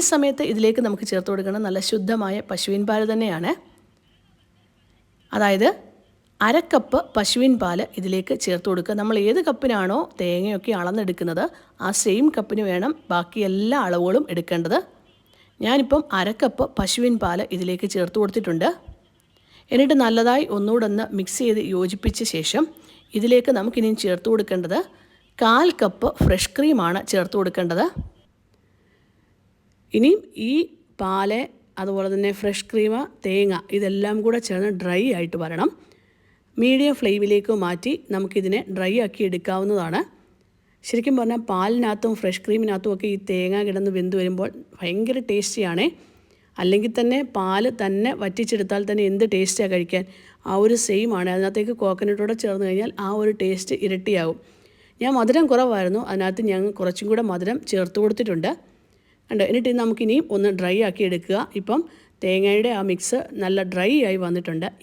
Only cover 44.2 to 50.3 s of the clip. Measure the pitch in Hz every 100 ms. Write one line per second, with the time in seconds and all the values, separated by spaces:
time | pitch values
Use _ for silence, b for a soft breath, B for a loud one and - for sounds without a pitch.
44.2 | 180 180 196 - - - 175 190 226 262
45.2 | 247 208 202 - 185 170 294 b b b
46.2 | b b b - 185 202 226 233 240 262
47.2 | 262 208 190 196 247 233 196 196 233 -
48.2 | 196 190 226 220 190 202 208 208 196 196
49.2 | 220 196 190 - 196 180 170 185 185 B
50.2 | B